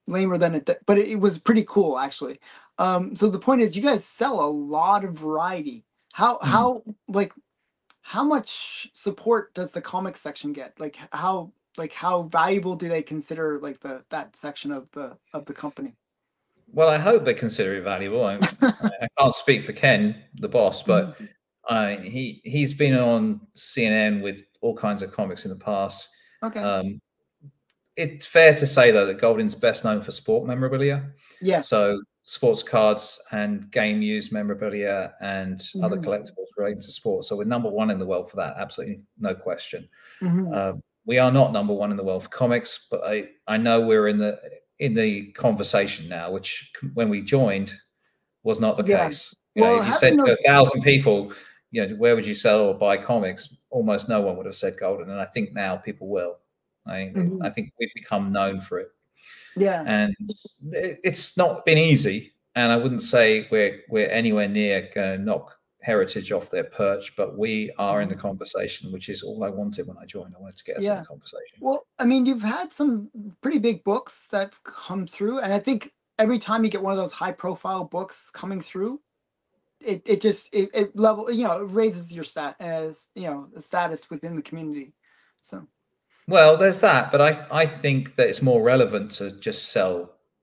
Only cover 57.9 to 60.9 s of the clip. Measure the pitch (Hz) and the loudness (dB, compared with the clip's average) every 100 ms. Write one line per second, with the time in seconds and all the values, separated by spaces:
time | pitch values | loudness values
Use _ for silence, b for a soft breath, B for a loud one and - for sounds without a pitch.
57.9 | - - 101 98 101 98 95 - 90 - | -10 -6 -4 -2 -2 -2 -4 -8 -8 -10
58.9 | _ _ _ B B B 180 196 175 151 | _ _ _ B B B -2 0 0 -2
59.9 | 104 104 - 104 - - _ 143 147 180 | 0 0 -4 -10 -14 -18 _ -14 -8 -8